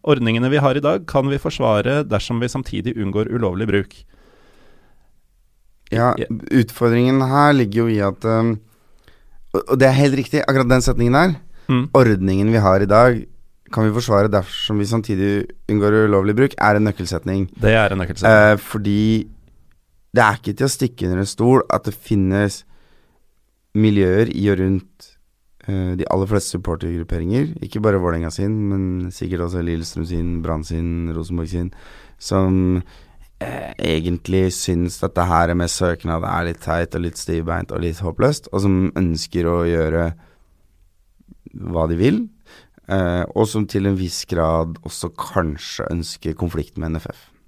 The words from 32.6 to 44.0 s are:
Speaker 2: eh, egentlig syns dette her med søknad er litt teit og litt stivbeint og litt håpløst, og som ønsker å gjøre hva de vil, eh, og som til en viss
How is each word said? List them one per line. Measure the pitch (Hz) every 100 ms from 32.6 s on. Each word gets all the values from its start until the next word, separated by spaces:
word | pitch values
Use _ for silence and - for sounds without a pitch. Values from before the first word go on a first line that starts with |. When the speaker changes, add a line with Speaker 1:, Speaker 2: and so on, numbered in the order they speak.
| 92 92 - - - - - -
Speaker 2:
eh, | - 131 - -
egentlig | - 80 85 87 - 92 92
syns | - - 85 87 -
dette | 92 - 87
her | 85 85
med | 87 87
søknad | - 90 82 85 82
er | 87 87 87
litt | 82
teit | - 82 85 87
og |
litt | 85 -
stivbeint | - 82 82 85 90
og | -
litt | 85 82
håpløst, | 90 80 131 147 -
og | 95
som | 98 92 92
ønsker | - 90 82 - 87 85
å | 87 85
gjøre | 82 80 80 82 80 - _ _ _ _ _ _ _ _ _ _ - -
hva | - 82 85 80
de | 85
vil, | 117 214 233 _ _ - _ _ -
eh, | 95 90 87 85 -
og | 107
som | 110 104
til | 101 98
en |
viss | 95